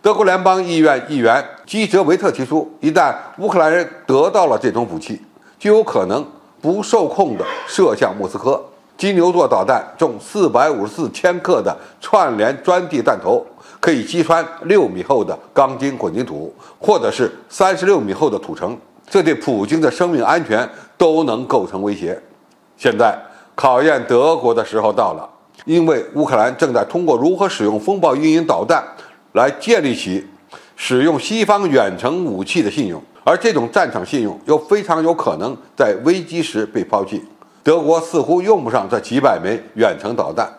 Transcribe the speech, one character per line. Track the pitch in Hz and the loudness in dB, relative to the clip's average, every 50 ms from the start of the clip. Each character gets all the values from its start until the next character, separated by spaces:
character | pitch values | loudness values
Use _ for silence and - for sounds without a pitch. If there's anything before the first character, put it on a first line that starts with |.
德 | - 208 214 | 2 2 2
国 | 185 214 | 4 4
联 | 190 185 190 | 2 2 4
邦 | 185 190 185 190 | 2 2 2 2
议 | 185 175 170 | 0 -2 2
院 | 160 156 156 139 127 123 127 | 4 4 4 4 2 -2 -4
议 | 151 | -4
员 | 135 117 113 117 135 139 - - - - | 2 2 4 4 2 0 -4 -16 -20 -16
基 | - - 214 220 | -8 -4 -4 -2
泽 | 175 - 196 185 | 2 2 2 4
维 | 147 175 | 4 2
特 | - 208 185 | 2 0 -2
提 | - - 135 | -2 -2 -6
出， | 127 156 156 - - - - | -2 -2 -2 -2 -4 -10 -4
一 | - 151 | -4 0
旦 | 156 185 160 139 120 - - - - - | 2 2 2 2 0 -4 -12 -18 -12 -6
乌 | 185 208 | -4 0
克 | 190 180 | 2 2
兰 | 160 156 | 4 4
人 | 160 175 170 - - - - | 2 2 0 -2 -10 -18 -4
得 | - 131 135 151 196 | 0 2 2 2 2
到 | 180 202 180 | 2 2 2
了 | 151 120 | 2 2
这 | 107 - 117 | 0 0 -2
种 | 95 117 120 107 | -2 -2 -4 -4
武 | 110 | -8
器， | 107 - - 107 104 - _ _ _ _ - _ _ | -12 -10 -10 -12 -12 -14 _ _ _ _ -20 _ _
就 | - 208 214 | 2 4 4
有 | 220 | 4
可 | 214 214 - 107 95 | 4 2 0 -2 -2
能 | 92 101 131 147 - - - _ _ _ _ | 0 -2 -4 -6 -8 -16 -20 _ _ _ _
不 | - 151 180 208 | -4 -2 -2 -2
受 | 196 - - 226 170 - | -2 0 0 2 2 0
控 | 160 - 196 151 113 | 0 0 0 0 0
地 | 90 90 - - - - | -6 -6 -8 -8 -10 -12
射 | - - - 190 147 107 | -8 0 2 2 2 4
向 | 101 131 101 92 | 2 0 -2 -2
莫 | 104 95 92 | -4 -8 -8
斯 | - 101 | -8 -4
科。 | 113 127 139 - - - - _ _ _ _ | -2 -2 -2 -2 -4 -12 -20 _ _ _ _
金 | - - 202 196 | -4 -4 0 2
牛 | 180 170 180 | 2 2 2
座 | 175 175 151 127 | 4 2 2 2
导 | - 98 - | 2 0 2
弹 | - 131 120 - - - - | 2 0 0 0 -6 -4 -2
重 | 170 147 117 101 | -2 -2 -2 -6
四 | - - - 208 190 147 | -14 -10 -2 0 0 2
百 | 107 120 139 156 | 4 2 2 2
五 | 151 110 98 | 0 -2 -4
十 | 104 | -6
四 | 104 - 160 117 | -6 -6 -6 -6
千 | - - - 180 180 180 | -6 0 0 0 0 0
克 | - - 180 120 | -2 0 0 0
的 | 98 95 - - - - - _ | 0 -2 -6 -6 -14 -20 -20 _
串 | - - - 208 180 143 120 104 | -4 2 2 2 2 2 0 0
联 | 104 120 139 135 | 0 0 0 -2
钻 | - - 180 180 180 160 | 0 0 2 2 0 -2
地 | 147 127 | -4 0
弹 | 110 139 123 98 | 0 0 0 0
头， | - 90 113 117 - - - - - - - - | 0 0 0 0 0 -6 -20 -20 -20 -20 -12 -2
可 | - 170 | 0 0
以 | 160 123 107 | 0 0 -2
击 | - - 175 | -4 -2 -2
穿 | 160 160 165 165 160 - - - | 0 2 2 0 0 -4 -10 -14
六 | - 165 202 202 151 | -2 2 2 2 2
米 | 107 92 90 | 2 -2 -8
厚 | 90 - 139 120 101 | -2 0 0 0 0
的 | - 92 - - - | -2 -6 -10 -10 -4
钢 | _ 139 139 131 135 | _ 2 2 2 0
筋 | 117 135 139 135 117 | -4 -6 -6 -4 -4
混 | - 90 82 | -6 -4 -4
凝 | 107 127 | -4 -6
土， | - 80 73 78 - - _ - - - _ | -6 -8 -12 -12 -14 -16 _ -20 -20 -20 _
或 | - - 208 | 0 2 2
者 | 165 110 107 | 2 2 -2
是 | - - 127 101 - - - _ | -2 0 -2 -2 -2 -8 -20 _
三 | - - 190 190 190 | -2 0 2 2 2
十 | 165 180 | 0 2
六 | 190 202 160 | 2 2 2
米 | 107 101 | 0 -4
厚 | 95 - 156 147 | -4 -2 -2 -2
的 | 104 95 | -2 -4
土 | - - - | -8 -10 -10
层， | - 90 92 120 113 - _ _ _ _ - | -8 -8 -8 -8 -10 -18 _ _ _ _ -2
这 | - 196 | 0 2
对 | 170 160 147 | 2 2 0
普 | - - 147 127 104 98 | -2 -2 -4 -2 -2 -2
京 | 107 147 165 | -2 0 0
的 | 156 135 | 0 0
生 | - - 180 175 | 0 0 -2 0
命 | 170 156 | 0 0
安 | - 101 147 175 156 | 2 2 0 0 0
全 | 117 151 110 123 107 - - - - _ | -2 -2 -2 -2 -4 -10 -18 -20 -20 _
都 | _ 180 160 160 160 160 | _ 2 4 4 2 2
能 | 131 110 113 127 | 0 -2 -4 -4
构 | - 135 123 95 | 0 0 0 0
成 | 87 - 92 | -2 -8 -6
威 | 98 104 | -4 -4
胁。 | 104 - 87 82 - - - _ _ _ _ _ _ _ _ _ _ | -6 -6 -6 -8 -8 -8 -12 _ _ _ _ _ _ _ _ _ _
现 | _ - 123 110 | _ 0 0 2
在 | 104 120 110 101 - - - - - - _ _ | 4 2 2 2 -2 -10 -20 -20 -20 -20 _ _
考 | - - 131 127 123 | 0 2 2 4 4
验 | 147 160 151 131 120 | 4 2 2 0 0
德 | - 123 120 131 156 165 | 0 2 4 4 4 2
国 | 156 - 120 117 | 2 0 0 0
的 | 113 107 | 0 -2
时 | - - 110 | -2 -2 0
候 | 104 107 | 0 0
到 | 101 127 110 95 85 | 0 2 0 0 -2
了。 | 80 80 - - _ _ _ _ - - | -6 -12 -16 -20 _ _ _ _ -16 -4
因 | 151 160 170 165 | 0 2 2 4
为 | 160 151 120 - - - | 2 2 0 -2 -4 -2
乌 | 147 151 | -2 -2
克 | - 131 | 2 2
兰 | 110 107 123 127 | 2 2 2 0
正 | - 170 139 | 0 -2 0
在 | 120 120 104 | 2 0 -2
通 | - - 175 180 | 0 -2 -2 0
过 | 156 131 | 0 0
如 | 117 131 165 185 | 2 2 0 0
何 | 180 202 185 | 0 -2 -2
使 | - - 110 | -2 -2 -2
用 | 104 107 107 | 0 0 0
风 | 104 - 202 196 | -2 -2 -2 0
暴 | 180 156 131 | 2 0 0
鹰 | 139 | 2
引 | 156 156 156 165 165 | 2 2 2 2 2
导 | - - 85 104 | 0 -2 -2 0
弹 | 117 - - - - - - - - - _ _ _ | 0 0 0 0 -6 -18 -20 -20 -20 -20 _ _ _
来 | _ 104 120 139 139 - | _ 2 2 2 0 -4
建 | - 208 233 208 | 0 2 2 2
立 | 156 135 117 | 2 0 -2
起 | - - 95 92 95 95 - - _ _ _ - - - _ _ | -4 -4 -4 -6 -6 -6 -8 -20 _ _ _ -20 -20 -20 _ _
使 | - - - 131 127 | -12 -6 0 0 2
用 | 135 165 160 135 | 2 2 2 0
西 | - - 208 226 214 | -2 -4 -2 -2 2
方 | - 208 202 202 175 | 2 2 2 2 2
远 | 139 127 110 98 92 | 2 2 2 2 -2
程 | 87 - 123 151 185 180 | -4 -4 -4 -4 -2 -4
武 | 147 101 92 95 | -4 -6 -6 -6
器 | - - 175 | -4 -2 -2
的 | 151 101 | -2 -2
信 | - 151 131 | -2 -4 -4
用， | 95 85 78 - _ _ - _ | -4 -6 -10 -14 _ _ -4 _
而 | 123 165 | 0 0
这 | 180 - 233 | 2 2 0
种 | 202 143 117 117 | 0 0 -2 0
战 | - 202 175 135 | 0 0 0 0
场 | - 101 90 | -2 -8 -8
信 | - - - | -4 -2 -2
用 | 117 101 - - - | -2 -2 -4 -8 -2
又 | - 151 151 | 0 0 0
非 | 151 - 202 208 | 2 0 0 0
常 | 196 202 165 160 | 0 -2 -2 0
有 | 160 165 170 | 0 0 0
可 | 165 - - - | 0 -2 -4 -2
能 | 76 92 123 135 - - - _ | -2 -6 -8 -8 -10 -16 -20 _
在 | - 135 107 101 95 117 | 0 0 0 0 0 0
危 | 156 180 190 | 0 0 0
机 | 165 143 165 170 | -2 -8 -6 -6
时 | 156 - - 107 107 | -6 -4 -4 -6 -6
被 | 101 - 113 - | -4 -4 -6 -4
抛 | - - 101 98 | -2 -2 -2 -2
弃。 | 95 107 95 - - - _ - _ _ _ | -4 -8 -10 -10 -12 -20 _ -20 _ _ _
德 | _ 147 156 170 | _ 2 2 2
国 | 151 147 165 165 | 2 2 0 0
似 | 160 - - 160 | 0 -2 -2 -2
乎 | 135 147 170 180 | 0 0 0 0
用 | 185 202 220 185 | 2 2 2 2
不 | 135 117 | 2 -2
上 | 113 123 98 95 | -2 -2 -2 -2
这 | 120 110 | -4 -4
几 | - - 117 135 | -4 -2 -2 2
百 | 139 135 101 87 | 2 2 2 2
枚 | 82 127 117 110 - - - | -2 -4 -4 -4 -6 -12 -2
远 | 110 113 104 87 - | 0 2 2 0 -2
程 | - 104 120 | -6 -6 -4
导 | 117 90 - | -4 -4 -4
弹 | 80 98 110 - - | -2 -4 -4 -6 -6